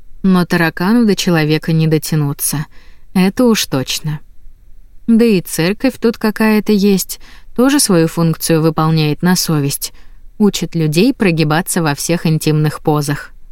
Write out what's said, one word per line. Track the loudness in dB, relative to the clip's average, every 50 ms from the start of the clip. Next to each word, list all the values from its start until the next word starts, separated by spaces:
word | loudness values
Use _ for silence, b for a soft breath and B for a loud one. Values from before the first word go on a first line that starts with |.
| -18 -16 -14 -4
Но | 0 2 2 2 2
таракану | 2 0 0 0 0 -2 -2 0 2 2 2 4
до | 2 2
человека | 0 0 0 2 2 2 2 0 -2 0 0
не | 0 0 2 2
дотянуться, | 0 0 0 -2 -2 -2 -2 -2 -4 -4 -6 -6 -4 -4 -6 -8 b b b b b b b b 0
это | 0 2 2 2 2 2
уж | 2 2 0 -2
точно. | -4 -4 -4 -4 -4 -8 -8 -6 -8 -8 -8 -10 -16 -20 -18 -18 -18 -20 -20 -20 -20 -20 -20 -20 -20 -20 -12 -2 2
Да | 4 4 4
и | 4 4 2
церковь | 0 -4 -4 -2 -2 -2 -2 0 -2 -2 -2 0
тут | 0 -2 0 0
какая-то | -2 -2 0 2 2 2 2 2 2 2
есть, | 2 2 4 4 2 2 0 -4 -10 -14 b b b b b b b
тоже | 0 2 2 4 2
свою | 2 2 2 2 2 2
функцию | 0 0 0 0 0 -2 -2 0 0 2
выполняет | 2 2 2 2 0 2 2 2 0 0 -2 0
на | 0 0 2
совесть, | 0 0 -2 -2 -2 -2 -2 -4 -6 -10 -12 b b b b b b b b -4 0
учит | 0 0 0 0 -6 -4 -2
людей | -2 -2 0 2 2 2 2 2
прогибаться | 0 0 0 2 2 0 2 2 0 0 -2 -2 -2
во | 0 0 -2
всех | -2 -2 -2 -2 -2 0
интимных | 0 0 0 0 0 0 2 0 0 -2 -2
позах. | -2 0 0 0 0 -2 -4 -6 -6 -14 -18 -20 -20 -20